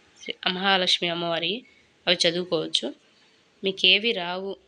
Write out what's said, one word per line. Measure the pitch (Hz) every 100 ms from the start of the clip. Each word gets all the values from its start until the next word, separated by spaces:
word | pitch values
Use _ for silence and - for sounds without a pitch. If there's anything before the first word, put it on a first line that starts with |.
| _ _
శ్రీ | - - 185
మహాలక్ష్మి | 180 196 190 180 - 175
అమ్మవారి | 170 170 165 165 233 - _ _ _ -
అవి | 180
చదువుకోవచ్చు. | 175 175 180 165 160 - 247 - _ _ _ _ _ _
మీకు | 190 190 185
ఏవి | 196 233
రావు | 190 175 180 196 -